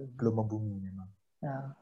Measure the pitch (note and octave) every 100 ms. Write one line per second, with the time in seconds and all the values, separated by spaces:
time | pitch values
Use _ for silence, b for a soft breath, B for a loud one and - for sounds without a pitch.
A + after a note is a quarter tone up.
0 | C3+ B2 A2+ A2 G#2+ G#2+ G#2+ G2 F#2+ F#2+
1 | F#2+ - _ _ D3 C3+ C3+ -